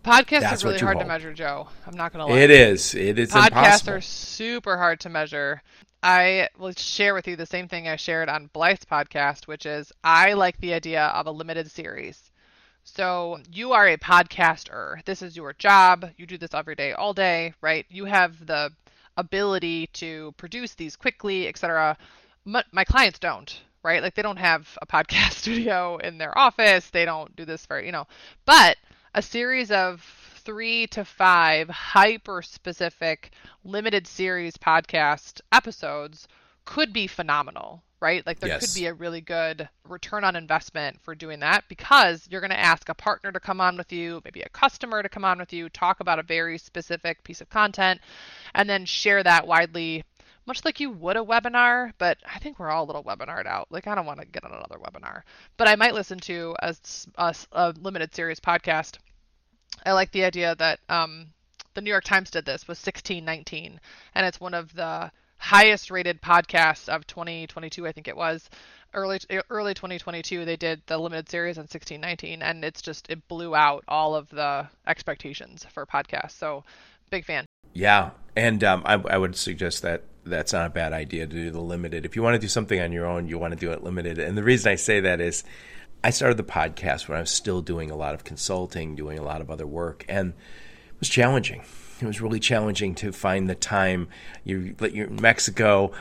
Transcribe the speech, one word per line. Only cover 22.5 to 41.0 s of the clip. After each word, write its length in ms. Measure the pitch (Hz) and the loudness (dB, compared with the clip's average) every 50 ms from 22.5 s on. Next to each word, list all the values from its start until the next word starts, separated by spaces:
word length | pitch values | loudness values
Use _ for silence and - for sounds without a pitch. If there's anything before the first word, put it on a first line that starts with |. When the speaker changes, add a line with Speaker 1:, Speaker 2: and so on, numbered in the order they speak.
| 214 247 254 _ | -4 -4 -4 _
Speaker 1:
my 120 | - 190 190 | -2 -2 0
clients 340 | - - 254 254 202 165 - | 2 2 2 2 2 0 -2
don't, 360 | - 170 135 95 143 - - - - _ _ _ - | -6 -6 -6 -6 -10 -16 -18 -18 -20 _ _ _ -2
right? 180 | 165 165 170 | 0 0 0
Like, 140 | - 185 - | 0 -2 -4
they 80 | - 214 | -4 -4
don't 140 | 214 196 175 | -4 -4 0
have 300 | 185 170 165 156 156 - - - | 2 2 2 2 0 -8 -18 -18
a 60 | - - | -10 -2
podcast 440 | - 156 160 - - - - 190 | 0 0 0 2 2 2 2 2
<laughs> 100 | - - - | 0 -4 -6
studio 540 | 220 233 233 233 233 196 180 180 175 175 160 | -4 -4 -2 -2 0 0 0 -2 -2 -4 -6
in 200 | - 175 170 160 | -8 -8 -8 -8
their 180 | 160 151 - | -8 -4 2
office. 540 | - 269 247 - - 226 214 196 180 180 - | 6 6 6 6 6 6 6 6 6 2 0
They 160 | - 175 170 | 0 0 0
don't 300 | 165 165 160 156 - _ | 0 0 -4 -8 -12 _
do 100 | - 165 | -16 -12
this 220 | 151 160 165 - - | -10 -10 -10 -10 -8
for, 120 | - 139 | -8 -8
you 120 | - - | -8 -8
know, 160 | 180 156 139 _ - - - - - _ - - | -8 -8 -10 _ -16 -20 -20 -20 -20 _ 4 8
but 300 | 302 320 214 175 - - _ _ - _ _ _ - | 10 10 10 10 6 2 _ _ -20 _ _ _ -6
a 80 | 208 | -6
series 480 | 202 - - 233 240 247 262 262 247 196 | -6 -4 -6 -6 -4 -2 -2 -2 -2 0
of 300 | 208 196 185 180 180 170 - - - _ - - - - - | 2 2 2 0 -2 -8 -16 -20 -20 _ -20 -20 -20 -20 -14
three 440 | - 220 208 226 226 226 233 226 214 | -12 -10 -8 -4 -4 -2 -2 -2 -4
to 180 | - 220 202 | -4 -8 -10
five 640 | - - - 190 185 180 175 165 160 156 156 160 160 | -8 -2 2 4 6 6 6 6 6 4 2 0 -2
hyper-specific 1600 | 175 - - - - 202 196 214 226 220 - - 196 180 170 - - - - 180 175 - 175 170 - - 170 165 156 - - - _ _ - - - _ _ | -6 -12 -8 2 6 6 6 6 4 0 -6 -12 -12 -12 -12 -14 -18 -14 -12 -12 -8 -6 -6 -6 -6 -4 -4 -4 -4 -4 -8 -20 _ _ -20 -20 -20 _ _
limited 440 | 185 196 208 214 226 208 196 175 - | -10 -8 -6 -4 0 -2 -2 -2 -4
series 500 | - - 185 185 185 180 170 165 - - | -8 -6 -4 -2 -2 -4 -6 -8 -8 -4
podcast 840 | - 170 160 165 160 - - 160 151 143 147 147 - - - - - - | 0 2 2 2 2 0 0 2 2 2 2 0 -4 -16 -20 -16 -4 4
episodes 760 | - 254 - - - - - 147 147 147 147 151 151 - - - _ _ _ _ _ _ - | 4 4 4 2 -10 -10 -8 -8 -8 -8 -10 -12 -16 -20 -20 -20 _ _ _ _ _ _ -18
could 280 | - - 294 311 226 196 | -10 -2 -2 -2 -2 -2
be 140 | 226 202 180 | -6 -6 -6
phenomenal, 760 | - - 170 156 147 147 143 135 - - - - - 170 _ _ _ - | -6 -8 -4 -2 0 -2 -2 -4 -8 -14 -14 -14 -16 -20 _ _ _ -4
right? 260 | - 160 175 180 - | -2 -2 -2 -2 -2
Like, 140 | 170 165 - | -6 -10 -8
there 100 | - - | -6 -6
Speaker 2:
Yes. 120 | 156 156 - 208 185 | -4 -4 -4 -4 -4
Speaker 1:
could 60 | 190 | -4
be 80 | 175 170 | -6 -6
a 60 | 170 | -8
really 280 | 165 170 170 165 165 | -8 -10 -10 -10 -10
good 460 | 160 - 175 165 165 160 160 151 160 143 _ _ _ 160 | -10 -8 -4 -4 -4 -4 -4 -8 -12 -16 _ _ _ -20
return 360 | 175 180 - - - 208 202 | -18 -16 -14 -8 -6 -2 0
on 120 | 190 175 | 0 -2
investment 640 | 170 165 151 156 160 - - - 160 147 139 - - | -2 -4 -2 -2 -2 -2 -4 -8 -4 -4 -4 -6 -8